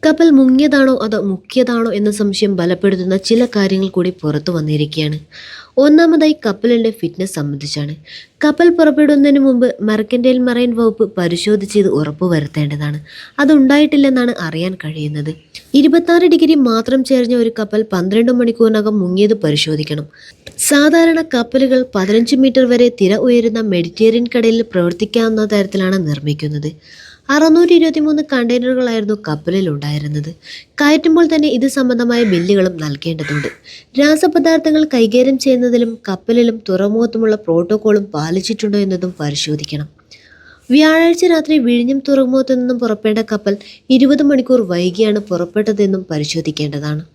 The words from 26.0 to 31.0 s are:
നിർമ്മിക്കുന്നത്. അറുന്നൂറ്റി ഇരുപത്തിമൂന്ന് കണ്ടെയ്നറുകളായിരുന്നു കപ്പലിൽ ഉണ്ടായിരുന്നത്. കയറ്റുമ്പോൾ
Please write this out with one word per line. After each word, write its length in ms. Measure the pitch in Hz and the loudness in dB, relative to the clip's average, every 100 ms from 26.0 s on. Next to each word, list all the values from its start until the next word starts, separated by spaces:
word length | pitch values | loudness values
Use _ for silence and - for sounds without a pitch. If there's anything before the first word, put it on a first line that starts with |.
| 160 | -2
നിർമ്മിക്കുന്നത്. 640 | 143 147 147 151 151 147 156 _ - - - - | -4 -4 -6 -6 -6 -8 -12 _ -20 -20 -20 -4
അറുന്നൂറ്റി 440 | 285 320 320 349 | 0 4 4 6
ഇരുപത്തിമൂന്ന് 480 | 339 320 311 302 302 302 | 4 4 0 -2 -2 -2
കണ്ടെയ്നറുകളായിരുന്നു 840 | 262 233 247 247 254 247 226 208 214 208 | -2 0 -2 0 -2 -2 -2 -4 -6 -6
കപ്പലിൽ 400 | 151 170 190 185 | -6 -4 -2 -2
ഉണ്ടായിരുന്നത്. 680 | 147 143 147 147 151 151 - - - - | -4 -6 -6 -6 -8 -8 -14 -20 -20 -20
കയറ്റുമ്പോൾ 600 | - 294 311 | -2 2 2